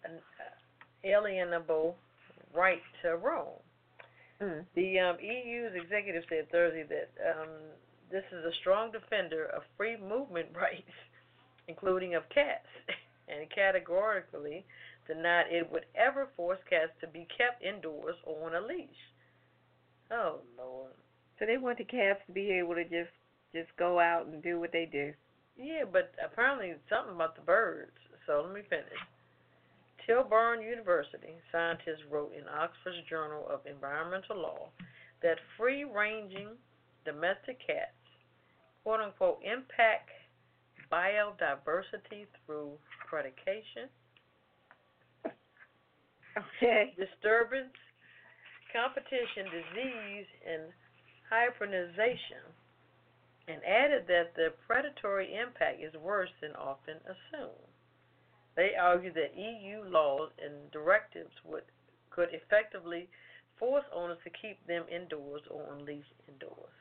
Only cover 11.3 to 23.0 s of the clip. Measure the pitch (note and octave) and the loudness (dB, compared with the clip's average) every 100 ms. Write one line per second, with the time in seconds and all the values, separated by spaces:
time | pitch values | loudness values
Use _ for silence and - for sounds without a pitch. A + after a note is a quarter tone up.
11.3 | _ _ _ - D#3+ F#3+ F#3 F#3 E3+ - | _ _ _ -16 -4 2 2 2 -2 2
12.3 | - C#4+ - - - - - - _ - | 2 2 0 -6 -18 -10 -10 -10 _ -12
13.3 | D3 D#3 - G3 F#3 E3+ F3 G#3+ G3+ F3 | -10 -8 2 4 4 2 2 2 0 -4
14.3 | D#3 D3 D#3+ F#3+ - - - - D#3+ E3+ | -10 -8 -10 -12 -20 -20 -20 -10 -2 4
15.3 | F3 E3 E3+ E3 D#3+ - - A#3+ C#4 C4 | 4 4 2 0 -4 -4 4 4 4 -4
16.3 | - F3 F#3 - E3+ D#3+ - E3 D#3+ E3 | -2 -2 -2 2 2 2 -4 -14 -12 -14
17.3 | - A#3+ B3 F#3 G3 D#3+ D3+ - F3 - | 0 0 0 -8 -6 -8 -6 -8 -8 -8
18.3 | D#3 D#3+ E3 G#3+ F4 - - - _ _ | -8 -4 -4 -4 -8 -8 -18 -20 _ _
19.3 | _ _ _ _ _ _ _ _ A#3 F#3 | _ _ _ _ _ _ _ _ -2 -2
20.3 | D3 A#2+ A#2+ B2+ C3 C3 - _ _ _ | -2 -12 -14 -12 -12 -14 -18 _ _ _
21.3 | _ A3 B3+ B3+ A#3+ - B3 G3 G3 - | _ 0 0 0 -4 -4 0 2 2 -2
22.3 | F#3 G3+ F#3 F3 E3+ E3+ E3+ | -4 0 2 2 -2 -2 -4